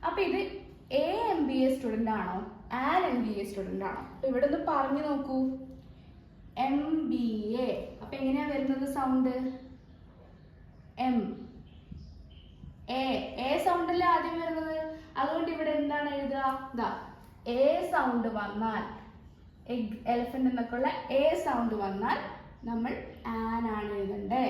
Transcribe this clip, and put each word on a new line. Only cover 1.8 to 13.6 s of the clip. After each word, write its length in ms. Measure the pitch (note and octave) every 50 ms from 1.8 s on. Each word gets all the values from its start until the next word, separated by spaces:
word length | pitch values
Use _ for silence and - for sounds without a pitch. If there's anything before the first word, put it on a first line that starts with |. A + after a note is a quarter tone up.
| B3+ A3+ G#3+ A3+ A#3 A3 A3 G3+
ആണോ 180 | F#3 F3+ F3+ F#3+ A3 - - - - - - B3 C4
ആൻ 160 | D4 E4 F#4 F#4 D#4
എം 80 | B3+ A#3+ A3
ബി 80 | G#3+ G#3 G3
എ 40 | G3+ G3+
സ്റ്റുഡന്റ് 340 | G3+ G3 F#3+ F#3 F#3 F#3+ G3 F#3+
ആണോ? 100 | - - - - -
അപ്പൊ 140 | - - C4+
ഇവിടെ 160 | B3+ B3 C#4+ C#4+
ഒന്ന് 100 | D4 - - E4
പറഞ്ഞു 320 | D4+ C#4 C4+ C4+ C#4 C#4+ D4+ D4
നോക്കൂ. 300 | C#4+ C#4 C4+ C4 C4 C4 C4 C4 C4 - - - - - - - - - - - - - - - - - - - - - B3+
എം 140 | C#4 C4+ C#4+ D4+ D#4 D#4+ D#4+ C4+ A#3+
ബി 160 | A#3+ A#3+ A#3+ A3+ A3 G#3+ G#3 G#3+ A3+ B3+ B3+
എ. 20 | A3+ - - - - - -
അപ്പൊ 120 | G#3+ - C#4 C4+
എങ്ങനെയാ 260 | C4+ C4 C4+ D4 D4+ D4 C#4+
വരുന്നത് 340 | C#4 C4 C4+ C4+ C4 C4+ C#4 -
സൗണ്ട്? 380 | D4 C4+ C4 C4 C4 B3+ B3+ B3+ B3+ C4 C4 - - - - - - - - - - - - - - - - - - - - - - - - - - - - - - B3
എം, 100 | C4 B3 A3+ G3 - - - - - - - - - - - - - - - - - - - - - - - - - - - - - - - - - B3
എ, 80 | C4 C4 C4 B3 - - - - - B3
എ 40 | C4+ D4 E4+